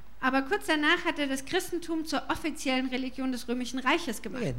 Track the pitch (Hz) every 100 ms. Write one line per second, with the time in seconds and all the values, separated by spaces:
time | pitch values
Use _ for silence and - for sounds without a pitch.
0 | - - 262 269 269 403 359 302 302 339
1 | 330 294 277 269 269 349 359 349 330 320
2 | 311 269 - - 320 - 269 262 262 254
3 | 254 269 262 240 - 247 240 254 254 320
4 | 269 214 - 247 175